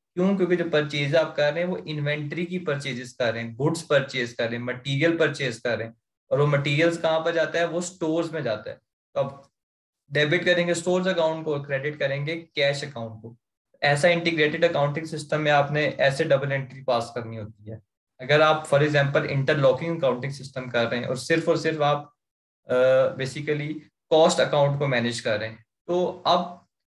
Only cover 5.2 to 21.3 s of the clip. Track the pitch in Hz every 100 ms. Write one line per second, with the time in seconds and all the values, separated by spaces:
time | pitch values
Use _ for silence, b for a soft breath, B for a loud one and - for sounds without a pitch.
5.2 | 156 139 135 117 120 110 113 - _ _
6.2 | _ 135 147 143 143 151 170 165 160 160
7.2 | 165 165 151 165 170 165 175 - 160 165
8.2 | 160 156 120 107 110 110 _ _ _ 143
9.2 | 131 - - _ _ _ _ _ _ 143
10.2 | 151 175 170 175 175 170 185 180 185 170
11.2 | 160 160 156 143 139 139 143 147 139 139
12.2 | 143 165 165 - 139 143 143 117 113 110
13.2 | 117 - _ _ _ _ 143 143 175 170
14.2 | 170 165 147 165 170 147 143 151 156 151
15.2 | 147 151 151 147 143 151 147 - 139 139
16.2 | 156 135 139 139 135 135 - 120 113 123
17.2 | 113 113 107 - 107 107 _ _ _ _
18.2 | 127 151 156 156 - 143 151 143 139 151
19.2 | 147 139 135 143 135 127 165 165 135 123
20.2 | 135 - - 127 127 120 117 123 - 127
21.2 | -